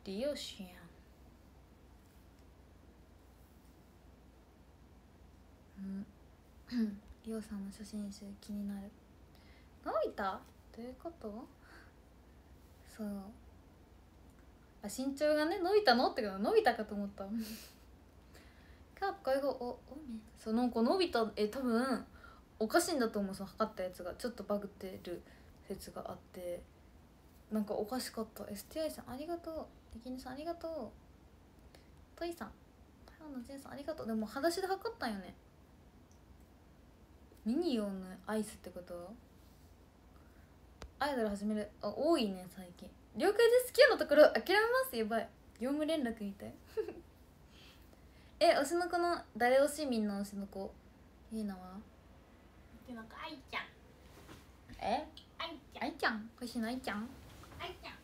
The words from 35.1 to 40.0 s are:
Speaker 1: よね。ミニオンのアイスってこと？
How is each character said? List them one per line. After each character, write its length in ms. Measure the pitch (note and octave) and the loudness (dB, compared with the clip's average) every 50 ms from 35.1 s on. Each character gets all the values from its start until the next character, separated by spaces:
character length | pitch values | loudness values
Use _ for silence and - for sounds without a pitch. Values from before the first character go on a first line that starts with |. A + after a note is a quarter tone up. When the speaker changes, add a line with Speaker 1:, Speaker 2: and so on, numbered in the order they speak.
| G#3 | -4
Speaker 1:
よ 40 | G3 | -6
ね。 160 | F3+ F3+ - - - - - - - - - - - - - - - - - - - - - - - - - - - - - - - - - - - - - - - - - - - | -8 -12 -16 -18 -20 -20 -20 -20 -20 -20 -20 -20 -20 -20 -20 -20 -20 -20 -20 -20 -20 -20 -20 -20 -20 -20 -20 -20 -20 -20 -20 -20 -20 -20 -20 -20 -20 -20 -20 -20 -20 -20 -20 -8 -4
ミ 100 | G#3+ A#3+ | 0 0
ニ 260 | D#4+ F#4 E4 B3+ A3 | 2 2 2 0 0
オ 80 | G#3 G3+ | 0 -2
ン 120 | G3 F#3+ | -4 -8
の 60 | F#3 F#3 F#3 F#3 - | -10 -12 -14 -12 -8
ア 100 | - G#3+ | -2 -2
イ 80 | A3 G#3 | -2 -2
ス 100 | G#3+ - | -4 -8
っ 40 | - | -14
て 120 | - F3+ | -16 -14
こ 100 | F3+ F3+ | -14 -14
と？ 340 | F3+ - F3 F3 F3 F#3 A#3 B3 - - - - - - - - - - - - - - - - | -12 -12 -12 -12 -12 -14 -16 -18 -20 -20 -20 -20 -20 -20 -20 -20 -20 -20 -20 -20 -20 -20 -20 -20